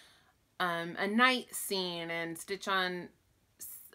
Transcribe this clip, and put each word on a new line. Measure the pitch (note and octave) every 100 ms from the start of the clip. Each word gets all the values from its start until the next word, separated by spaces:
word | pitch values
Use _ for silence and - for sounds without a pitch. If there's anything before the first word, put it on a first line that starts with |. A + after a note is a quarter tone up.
| - - _ _ _ -
um, | F3+ E3+ E3+ -
a | G3
night | A3 B3+ B3+ -
scene | - - F#3+ F3+ E3+ E3
and | E3 E3 E3
stitch | - F#3+ G3+
on, | F#3+ F3+ F3+ E3 _ _ _ _ - - - -